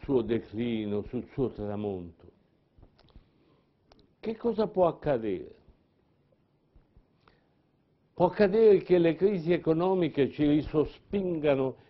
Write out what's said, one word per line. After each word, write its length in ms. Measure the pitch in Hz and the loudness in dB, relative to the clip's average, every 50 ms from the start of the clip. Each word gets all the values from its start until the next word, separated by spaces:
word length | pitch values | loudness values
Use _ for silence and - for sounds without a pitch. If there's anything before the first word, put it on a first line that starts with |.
suo 200 | - 139 135 120 | -6 -2 -2 0
declino, 800 | 107 107 117 110 - - 101 110 120 120 113 110 107 104 104 104 | 0 0 -2 -4 -4 -8 -8 -6 -6 -4 -4 -4 -4 -4 -4 -6
sul 240 | - - 123 120 104 - | -6 -8 -10 -10 -10 -8
suo 180 | - 143 127 107 | -6 -4 -4 -4
tramonto. 800 | - 107 104 104 104 104 104 101 95 90 90 85 - _ - - _ _ _ _ _ _ _ _ _ - - _ _ _ _ _ _ - - _ _ _ _ _ _ _ _ _ _ _ _ _ _ _ _ _ _ _ | -4 -8 -10 -8 -8 -8 -6 -8 -8 -8 -12 -14 -18 _ -20 -20 _ _ _ _ _ _ _ _ _ -20 -20 _ _ _ _ _ _ -20 -20 _ _ _ _ _ _ _ _ _ _ _ _ _ _ _ _ _ _ _
Che 140 | - 220 220 | -10 -10 -10
cosa 320 | - - 233 208 214 214 208 | -4 -4 -4 -2 -2 -4 -2
può 180 | - 185 180 | 0 2 2
accadere? 720 | 160 - - - 151 135 117 113 104 92 82 - - - _ _ - _ _ _ _ _ _ _ _ _ _ _ _ _ _ _ _ _ _ _ _ _ - _ _ _ - _ _ _ _ _ _ _ _ _ _ _ _ _ _ _ _ _ _ _ _ _ _ _ | 2 0 -2 -2 -2 -2 -2 -2 -4 -4 -6 -8 -14 -20 _ _ -20 _ _ _ _ _ _ _ _ _ _ _ _ _ _ _ _ _ _ _ _ _ -20 _ _ _ -20 _ _ _ _ _ _ _ _ _ _ _ _ _ _ _ _ _ _ _ _ _ _ _
Può 120 | - 175 | 0 0
accadere 520 | 170 175 - 208 185 196 226 226 214 196 160 | 0 2 2 2 2 4 6 6 8 6 6
che 200 | - - 180 175 | 4 2 2 4
le 180 | 165 165 151 | 4 2 2
crisi 360 | - 185 208 208 170 151 170 | 2 0 0 0 -2 0 -2
economiche 800 | 175 156 - 170 160 165 180 185 190 185 170 135 - 139 131 123 | -2 0 0 0 0 2 0 0 0 0 0 0 0 0 0 0
ci 160 | - 143 151 | 0 0 2
risospingano 1300 | 147 147 156 - - - 151 139 - - - _ - 202 202 190 180 170 156 147 147 135 135 135 131 - - _ | 2 2 2 0 0 -2 -2 -2 -2 -6 -14 _ -6 -4 -4 -4 -4 -4 0 2 2 2 2 0 -4 -6 -10 _